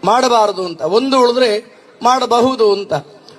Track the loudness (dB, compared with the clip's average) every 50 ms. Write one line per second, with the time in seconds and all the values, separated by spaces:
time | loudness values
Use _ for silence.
0 | 0 2 0 2 2 2 2 2 2 0 -2 -6 -8 -10 -8 -6 -6 -2 0 0
1 | 0 0 2 2 2 2 2 2 0 0 -2 -4 -6 -12 -20 -20 -20 -20 -20 -4
2 | 0 0 0 0 0 0 0 0 2 0 0 0 0 0 0 -2 -4 -6 -6 -6
3 | -6 -10 -20 -20 -20 -20 -20